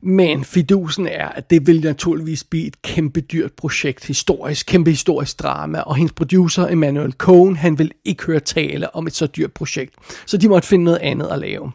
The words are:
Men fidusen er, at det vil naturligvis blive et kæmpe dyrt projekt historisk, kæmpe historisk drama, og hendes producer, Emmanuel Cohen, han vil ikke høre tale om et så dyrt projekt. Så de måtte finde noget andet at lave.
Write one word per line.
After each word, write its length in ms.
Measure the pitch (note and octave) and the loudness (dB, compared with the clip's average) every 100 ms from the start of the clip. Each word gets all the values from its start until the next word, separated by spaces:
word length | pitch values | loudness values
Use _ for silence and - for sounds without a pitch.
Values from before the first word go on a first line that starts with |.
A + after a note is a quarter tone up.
Men 420 | F#3+ F#3+ F3 C#3+ | 2 2 4 2
fidusen 640 | C3+ - D#3+ G3 E3+ D3+ F3 | 0 0 2 0 0 -6 -6
er, 220 | D#3+ D3+ | -4 -6
at 220 | - - | -8 2
det 160 | E3+ C#3 | 2 6
vil 140 | E3 | 4
naturligvis 640 | D#3 C#3 F3 D#3 D#3+ D#3 | 4 -2 -2 -2 -4 -8
blive 220 | - D#3+ D#3+ | -6 -6 -6
et 160 | - | -10
kæmpe 380 | - - D#3 D3 | -8 -4 -2 -4
dyrt 320 | - D#3+ - | -6 -6 -6
projekt 520 | - D#3 - D3 C3 | -6 -6 -4 -4 -6
historisk, 640 | - C#3 - D#3+ - D3+ - | -6 -6 -2 -2 -2 -6 0
kæmpe 240 | F#3 E3 | 2 4
historisk 480 | D3+ - D3 C#3 - | 2 0 0 -2 -6
drama, 420 | C#3+ B2+ D3+ D#3+ | -6 -4 -6 -6
og 160 | D#3 C#3 | -4 0
hendes 160 | D#3+ | 0
producer, 560 | - D3+ F#3 F3 E3+ F3+ | -2 0 2 2 2 0
Emmanuel 440 | E3 D3 C#3+ D3+ | 2 0 0 -4
Cohen, 440 | C3 - F3+ F#3 F3 | -4 6 8 8 4
han 220 | E3+ D3+ | 0 0
vil 120 | D#3 - | -2 -2
ikke 200 | - F3+ | -8 -6
høre 160 | - D#3 | -2 -4
tale 540 | - - D3 D3 E3 | -2 -4 -4 -4 -6
om 120 | - E3 | -6 -8
et 80 | |
så 120 | - D3+ | -4 -4
dyrt 260 | - D#3 | -2 -6
projekt. 420 | - D3+ - C3 _ - - - | -6 -8 -8 -10 _ -20 -20 -4
Så 100 | G3+ | 0
de 120 | G#3 | 4
måtte 200 | F#3+ - | 2 4
finde 160 | G3 | 2
noget 140 | F3 E3+ | 4 2
andet 280 | D#3+ - D#3 | 0 -4 -4
at 120 | D#3 | -6
lave. 340 | - G2 - | -6 -8 -10